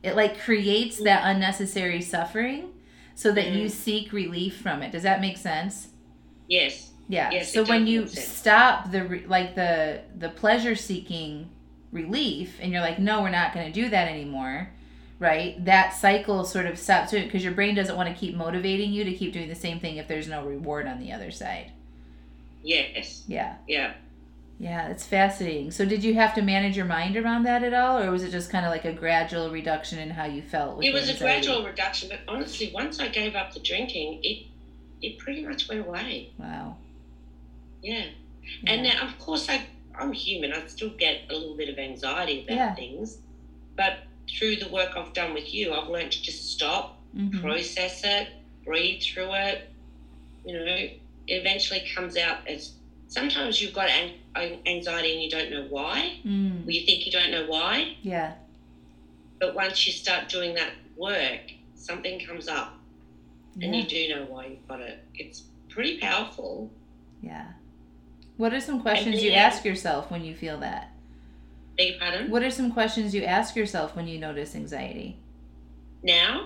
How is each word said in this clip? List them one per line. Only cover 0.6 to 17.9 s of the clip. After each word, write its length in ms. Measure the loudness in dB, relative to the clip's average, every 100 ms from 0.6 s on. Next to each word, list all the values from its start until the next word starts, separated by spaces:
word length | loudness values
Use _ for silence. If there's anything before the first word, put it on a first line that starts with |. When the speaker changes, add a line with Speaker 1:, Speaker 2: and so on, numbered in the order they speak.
| 6 4 2 2
Speaker 1:
that 200 | 6 8
Speaker 2:
Mm. 100 | 6 4
Speaker 1:
unnecessary 680 | 2 0 -2 0 0 0
suffering 680 | 0 -2 0 0 0 -2 -8 -14 -20 -20 -20
so 180 | 2 4
that 160 | 6 4
you 140 | 2 0
Speaker 2:
Mm. 40 |
Speaker 1:
seek 420 | -2 0 0 0
relief 460 | -2 -2 -2 -2 -2
from 240 | -2 -2
it. 100 | -4
Does 100 | 0
that 160 | 4 4
make 160 | 2 -2
sense? 500 | -2 -2 -2 -6 -14 -20 -20 -20 -20 -20 2
Speaker 2:
Yes. 420 | 4 4 -2 -14 -20 -4
Speaker 1:
Yeah. 220 | 0 2
Speaker 2:
Yes, 200 | 0 2
Speaker 1:
So 100 | 2
Speaker 2:
it 60 | 6
Speaker 1:
when 120 | 6 6
Speaker 2:
does 20 |
Speaker 1:
you 120 | 4
Speaker 2:
make 80 | 2
sense. 180 | -4 -6
Speaker 1:
stop 640 | 0 8 10 10 6 0
the 120 | -2
re-, 200 | 0 -4 2
like, 280 | 2 2
the, 480 | 2 2 4 2 -2 -10 -8
the 100 | -8
pleasure-seeking 1200 | 2 4 6 4 0 -2 -4 -4 -8 -6 -8 -12 -16 -20 -20 -10
relief, 680 | -6 -2 0 0 0 -6 -6
and 120 | -2
you're 100 | 2
like, 160 | 0 2
"No, 240 | 4 4
we're 80 | 4
not 240 | 4 2
gonna 180 | 0 -2
do 160 | 0 4
that 200 | 4 4
anymore," 600 | -2 -6 -4 -4 -4 -8 -10 -20 -20 -20 2
right? 460 | 4 4 2 -2
That 300 | 8 8 8
cycle 500 | 6 6 6 4 0
sort 220 | 2 0 -2
of 120 | -2
stops 340 | 4 4 6
it 160 | 0 0
'cause 120 | 0
your 120 | 0
brain 200 | 2 4
doesn't 220 | 4 2